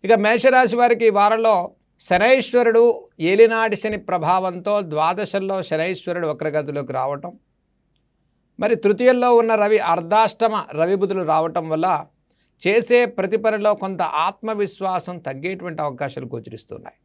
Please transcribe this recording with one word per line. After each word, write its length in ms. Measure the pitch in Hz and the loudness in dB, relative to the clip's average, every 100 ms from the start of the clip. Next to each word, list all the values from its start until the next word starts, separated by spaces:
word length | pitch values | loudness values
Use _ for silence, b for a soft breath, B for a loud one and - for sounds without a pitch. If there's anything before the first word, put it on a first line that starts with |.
ఇక 100 | 190 220 | 2 2
మేషరాశి 520 | 208 233 262 254 247 240 | 4 2 4 4 2 2
వారికి 260 | 240 233 226 | 2 4 2
ఈ 40 | 202 | 4
వారంలో 360 | 208 226 226 196 175 _ _ _ | 2 2 2 0 -2 _ _ _
శనైశ్వరుడు 800 | - 180 220 262 - 247 240 226 240 226 - _ 160 | -2 2 4 4 4 2 4 6 4 2 -8 _ 0
ఏలినాటి 480 | 196 226 226 226 208 | 6 6 6 -2 -2
శని 180 | 220 214 208 | -6 -8 -4
ప్రభావంతో 640 | 180 160 185 185 180 180 208 180 | -2 0 0 0 -6 -2 -2 -2
ద్వాదశంలో 640 | 151 160 185 214 196 190 190 175 | -2 -2 -2 -4 -4 -4 -6 -4
శనైశ్వరుడు 580 | 156 170 185 - 175 165 | -4 -4 -6 -8 -6 -4
వక్రగతిలోకి 640 | 147 156 151 143 143 131 | -4 -4 -4 -4 -8 -6
రావటం, 380 | 127 135 143 165 - _ _ _ _ _ _ _ _ _ _ _ - | -6 -4 -6 -12 -18 _ _ _ _ _ _ _ _ _ _ _ -6
మరి 160 | 208 226 | -2 0
తృతీయంలో 540 | 202 208 247 247 247 233 | 0 4 4 4 4 4
ఉన్న 200 | 226 220 | 4 0
రవి 240 | 208 214 170 | 2 2 2
అర్ధాష్టమ 600 | 170 165 208 220 220 226 214 - 147 | -2 2 2 2 0 -2 -2 -6 -4
రవి 180 | 170 190 | 0 0
బుధులు 220 | 190 190 160 | -2 -2 0
రావటం 340 | 160 165 170 160 | 0 0 -4 -4
వల్ల 140 | 156 180 160 160 _ _ _ _ _ | -2 0 -2 -4 _ _ _ _ _
చేసే 380 | 175 214 233 240 240 240 | 0 0 2 2 2 -2
ప్రతి 200 | 185 214 | -2 0
పనిలో 360 | 220 214 208 208 190 | 0 0 0 -2 -4
కొంత 160 | 185 165 147 175 | -4 -4 -2 -2
ఆత్మవిశ్వాసం 880 | 202 220 214 202 - 190 185 180 175 - | -4 -8 -4 -6 -4 -6 -4 -6 -12 -10
తగ్గేటువంటి 520 | 135 165 185 175 160 147 | -8 -10 -10 -10 -8 -8
అవకాశాలు 420 | 127 139 127 127 120 | -6 -8 -8 -12 -12
గోచరిస్తున్నాయి. 640 | - 110 - 104 - _ | -12 -18 -16 -18 -18 _